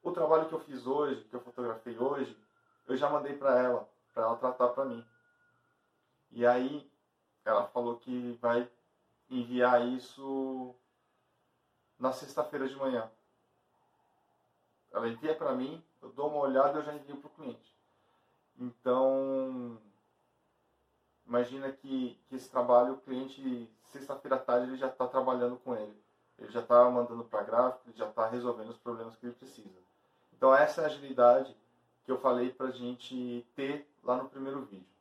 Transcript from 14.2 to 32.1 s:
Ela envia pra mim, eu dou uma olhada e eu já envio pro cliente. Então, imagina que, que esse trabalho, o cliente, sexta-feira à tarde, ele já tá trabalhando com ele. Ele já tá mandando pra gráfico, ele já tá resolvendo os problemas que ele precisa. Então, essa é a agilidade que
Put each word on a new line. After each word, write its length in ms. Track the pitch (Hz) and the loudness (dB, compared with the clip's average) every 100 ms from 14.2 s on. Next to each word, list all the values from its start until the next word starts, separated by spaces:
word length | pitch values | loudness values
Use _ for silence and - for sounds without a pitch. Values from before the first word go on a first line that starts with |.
| _ _ _ _ _ _ _ | _ _ _ _ _ _ _
Ela 180 | 107 117 | -4 -4
envia 260 | 117 156 | -4 -4
pra 180 | 156 151 | -2 -2
mim, 320 | 127 131 165 _ _ | -2 -4 -8 _ _
eu 100 | 127 | -20
dou 200 | - 147 | -6 -4
uma 100 | 147 | 0
olhada 380 | 139 131 143 151 | 2 4 4 2
e 20 | |
eu 40 | |
já 100 | 147 | -6
envio 240 | 147 139 139 | -12 -14 -18
pro 100 | - | -18
cliente. 480 | - 135 113 _ _ _ _ _ _ _ _ _ _ | -14 -14 -14 _ _ _ _ _ _ _ _ _ _
Então, 1200 | 123 - 131 127 131 135 135 135 131 127 120 113 _ _ _ _ _ _ _ _ _ _ _ _ _ _ - | -12 -6 0 4 4 2 0 -2 -4 -8 -12 -14 _ _ _ _ _ _ _ _ _ _ _ _ _ _ -4
imagina 440 | 120 123 135 135 | -2 -2 -4 -10
que, 460 | 135 135 131 123 117 _ | -10 -8 -6 -6 -8 _
que 100 | 127 | -14
esse 120 | - | -6
trabalho, 460 | 131 120 120 127 | -2 6 6 6
o 60 | 135 | -2
cliente, 680 | - 127 135 - 135 120 117 _ _ | -8 -8 -8 -8 -6 -6 -8 _ _
sexta-feira 480 | 143 135 135 - 131 | -18 -12 -10 -2 -2
à 40 | |
tarde, 280 | - 123 127 | 2 0 0
ele 100 | 131 | -4
já 100 | 135 | -6
tá 180 | - 123 | -4 -2
trabalhando 520 | 131 127 123 123 123 | 0 0 0 -2 -4
com 180 | 131 113 | -8 -8
ele. 260 | 107 - _ _ _ _ | -8 -14 _ _ _ _
Ele 120 | - | -10
já 120 | 120 | -8
tá 260 | 117 120 123 | 6 8 8
mandando 340 | 123 120 117 | 6 -2 -4
pra 180 | 117 107 | -8 -6
gráfico, 400 | 104 113 127 127 - | 0 2 2 0 -14
ele 120 | 113 | -10
já 120 | 107 | -8
tá 160 | - 113 | -2 -2
resolvendo 440 | 120 120 113 110 | -2 -4 -6 -10
os 80 | 117 | -12
problemas 360 | 120 117 113 113 | -10 -10 -12 -12
que 100 | 123 | -14
ele 80 | |
precisa. 560 | 117 131 - 101 - _ _ _ _ _ | -14 -20 -20 -20 -20 _ _ _ _ _
Então, 220 | _ 131 | _ 8
essa 260 | 135 147 - | 8 6 4
é 40 | |
a 20 | 151 | -2
agilidade 680 | 143 139 123 120 131 135 - _ _ _ _ | -4 -8 6 8 8 4 -12 _ _ _ _
que 80 | - | -6